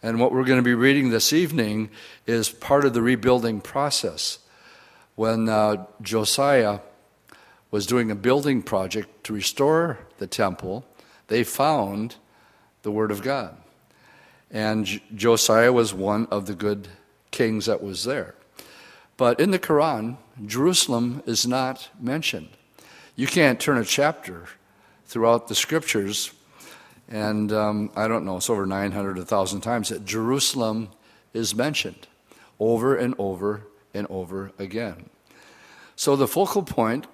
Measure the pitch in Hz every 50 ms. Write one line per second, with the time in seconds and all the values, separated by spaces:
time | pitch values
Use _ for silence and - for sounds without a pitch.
0 | - 113 113 113 120 131 131 127 131 127 131 127 127 123 123 117 123 135 139 147
1 | 135 127 113 110 - - 151 160 180 156 156 156 113 104 104 107 110 104 - -
2 | - - - - _ - 117 113 110 - - - - - 143 143 143 139 117 120
3 | 113 120 127 113 101 127 123 123 113 117 110 101 - - - 139 143 147 - -
4 | - 98 78 76 - - - - _ _ _ _ - - - - - - _ _
5 | - _ _ - 110 110 113 113 110 110 110 107 107 107 104 98 - - - _
6 | 110 98 113 113 110 104 - - 139 143 143 131 113 104 104 98 - - - _
7 | _ _ _ _ _ _ - - - _ _ _ _ _ - 104 98 - 123 123
8 | 117 110 107 101 98 120 127 147 139 147 135 117 - - - 95 95 92 - 110
9 | 104 - _ _ _ - 107 104 92 - - - 139 147 156 165 170 170 131 -
10 | - - _ - 101 92 - - 110 95 87 - - 90 95 120 135 _ _ -
11 | - _ _ _ _ - 110 120 117 - - - 135 151 156 139 104 98 101 104
12 | 107 120 - - _ _ _ _ _ _ _ _ _ _ _ _ _ 107 104 107
13 | 110 107 104 98 104 131 139 135 110 85 80 - _ _ _ _ _ _ _ _
14 | _ _ - - - _ _ _ _ _ - 107 107 110 110 110 104 95 104 104
15 | - _ 110 104 98 117 117 110 - - 110 113 117 123 127 123 113 104 92 95
16 | 95 98 104 107 113 - - 101 98 98 104 85 104 104 104 101 98 - - -
17 | _ _ _ _ _ _ - - 127 110 110 110 98 113 107 - - 101 95 87
18 | - 117 135 139 87 - - _ _ _ _ - - - - - - - - -
19 | _ _ _ - 127 120 120 120 151 202 190 180 - - 160 147 151 160 139 113
20 | 107 117 127 131 - _ _ 127 107 104 107 123 139 175 185 175 - - 127 117
21 | 120 120 120 143 - - 117 107 - 123 123 131 131 127 131 - - - _ -
22 | - 120 135 160 156 - - 92 78 - - _ _ _ _ - - - - -
23 | - - _ - 127 - - 180 160 135 123 113 - - 143 123 110 - - -
24 | 139 151 160 - - - 90 85 85 - - _ _ _ _ _ _ _ _ _
25 | _ - - 113 113 113 117 117 113 - 107 - - - - 95 - - - 110
26 | 98 98 107 - - - - _ _ _ _ - - - - - - - - -
27 | _ - 110 107 107 107 107 107 107 104 107 107 107 107 107 104 104 101 - 98
28 | 107 113 113 110 80 98 92 90 - - 117 101 98 95 95 98 101 101 95 104
29 | 101 98 95 92 90 - 110 101 95 90 95 98 87 117 120 117 104 - 110 80
30 | 101 95 101 113 113 117 131 139 135 - - 139 117 110 107 113 113 101 - _
31 | _ _ _ _ _ _ _ 113 113 104 104 110 123 151 147 - - 101 85 -
32 | - _ _ _ _ _ - - - _ _ _ 107 113 117 113 117 131 139 92
33 | 123 123 127 - 101 98 95 87 98 104 104 107 107 - _ _ _ _ - 101
34 | 104 - 95 95 92 85 95 98 98 95 - - 101 95 98 113 117 104 82 82
35 | 90 - _ _ _ _ - - - - - - - - - - - - _ -
36 | - 151 139 139 135 - - 165 196 190 - 208 180 - - - 113 110 117 139
37 | - -